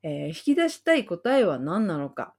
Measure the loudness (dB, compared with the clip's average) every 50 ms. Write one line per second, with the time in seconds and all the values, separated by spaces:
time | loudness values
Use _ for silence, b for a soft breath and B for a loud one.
0 | -6 -6 -6 -6 -6 -8 -8 -4 0 0 2 2 2 0 -2 -4 _ 2 2 2
1 | 2 -2 -8 -4 _ 2 2 4 4 2 0 -2 -4 -2 -2 -2 0 -2 -2 -4
2 | -6 -8 -8 -10 -12 -12 _